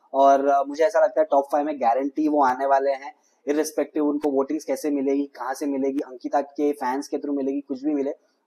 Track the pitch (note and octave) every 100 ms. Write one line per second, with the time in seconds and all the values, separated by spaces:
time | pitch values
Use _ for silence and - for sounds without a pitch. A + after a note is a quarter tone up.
0 | _ C3+ C#3 C#3 C#3 C#3 C#3 C#3+ D#3 D#3+
1 | D#3 D#3+ D3+ C#3 C#3 D3+ - C#3+ A#2+ B2
2 | C#3 D#3 D#3 D3 C#3 C3 C#3 C#3 C#3 C3+
3 | - - _ _ - D3 D3+ - D3 D#3+
4 | D3 D3 D3+ C3+ C#3 D3+ - C3+ D3+ C#3+
5 | C3+ C#3 C#3+ - C3 C3+ D3 C#3 C#3 C3+
6 | D3+ - - D3 C#3+ - D3 C#3+ C#3+ C#3+
7 | C#3+ D3 C#3+ C#3+ C3+ C#3 - C3 C#3+ D3
8 | C3+ - _ _